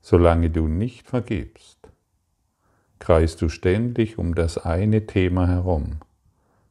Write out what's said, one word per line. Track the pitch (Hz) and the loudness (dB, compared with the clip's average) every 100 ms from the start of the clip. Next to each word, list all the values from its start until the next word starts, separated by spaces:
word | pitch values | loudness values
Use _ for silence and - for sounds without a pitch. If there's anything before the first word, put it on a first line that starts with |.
Solange | - 92 85 82 82 | 2 4 6 4 0
du | 82 78 | 0 -2
nicht | 80 117 - - | -2 -4 -8 -8
vergibst, | 127 - 98 - _ - _ - _ _ _ _ _ _ _ _ _ _ _ | -6 -4 -6 -8 _ -20 _ -20 _ _ _ _ _ _ _ _ _ _ _
kreist | - 82 82 - | 2 2 2 0
du | 82 | -4
ständig | - 92 98 120 117 110 - | -2 -2 0 -2 -2 -4 -2
um | 87 | -4
das | 85 82 - | -2 -2 -4
eine | - 82 107 110 104 | -4 -2 2 0 0
Thema | - 90 92 90 | 0 0 2 0
herum. | 90 90 82 71 78 - _ _ _ _ _ _ | 0 0 -2 -4 -10 -14 _ _ _ _ _ _